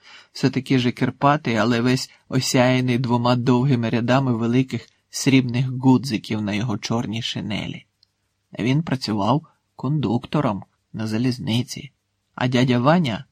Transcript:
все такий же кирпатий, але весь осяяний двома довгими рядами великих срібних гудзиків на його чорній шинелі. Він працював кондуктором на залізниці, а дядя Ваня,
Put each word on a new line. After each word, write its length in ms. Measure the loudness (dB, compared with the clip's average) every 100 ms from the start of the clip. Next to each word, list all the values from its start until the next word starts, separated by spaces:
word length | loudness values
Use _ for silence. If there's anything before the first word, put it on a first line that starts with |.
| -20 -20 -20
все 180 | -2 0
такий 300 | 0 0 2
же 120 | 2
кирпатий, 640 | 0 -2 0 2 2 0 0
але 260 | 2 2
весь 300 | 2 0 -2 _ -6
осяяний 680 | -4 0 2 4 2 0 0
двома 380 | 0 0 2 2
довгими 540 | 2 2 4 2 0
рядами 460 | 0 2 2 2 0
великих 520 | 2 2 0 -4 -10 _ _
срібних 600 | -6 2 2 2 -2 -2
гудзиків 720 | 0 4 4 2 -6 -4 -6
на 120 | -4
його 240 | -4 -4 -6
чорній 440 | -4 -4 -4 -6
шинелі. 640 | -6 -8 -6 -8 -8 -14 -20 _ _ _ _ _ _ -4
Він 240 | 0 0
працював 640 | -2 -4 -2 -2 0 0 -2 _ _ -8
кондуктором 880 | -4 -2 0 -2 -2 -2 -2 -4 -8 _ _
на 140 | -10 -4
залізниці, 840 | -2 -2 -2 -2 -2 -2 -10 -16 _ _ _ _ -4
а 120 | 0
дядя 320 | 2 2 2
Ваня, 460 | 4 2 2 -4 -10